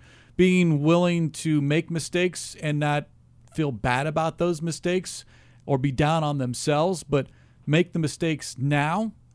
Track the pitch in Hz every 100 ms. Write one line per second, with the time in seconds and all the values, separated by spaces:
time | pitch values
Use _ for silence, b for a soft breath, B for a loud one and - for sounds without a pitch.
0 | b b b - 185 185 170 147 147 170
1 | 175 175 160 - 160 151 143 156 165 165
2 | - 175 180 - - - 151 147 147 147
3 | 147 - _ _ - - 147 117 135 123
4 | 151 160 160 - 175 160 165 151 175 180
5 | 175 - - b b b - 139 143 131
6 | 151 160 151 143 123 120 - 147 175 175
7 | - 143 - b b b - 151 175 170
8 | 156 - 165 151 - - 143 147 151 180
9 | 220 - _